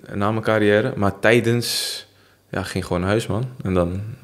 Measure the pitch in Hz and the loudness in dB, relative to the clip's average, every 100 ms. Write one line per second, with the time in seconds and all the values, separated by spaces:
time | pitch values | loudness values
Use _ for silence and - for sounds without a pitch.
0 | - 95 104 110 107 110 104 104 127 120 | -10 -4 -2 0 0 2 4 4 2 0
1 | 101 - 107 120 110 120 - - - - | 0 2 4 4 4 0 -2 -4 -6 -10
2 | - _ _ _ _ - 95 95 90 90 | -16 _ _ _ _ -8 -6 -6 -4 -2
3 | 92 110 - 98 127 127 95 90 87 95 | 0 0 0 -4 -6 -6 -2 0 0 -2
4 | 107 - | -8 -12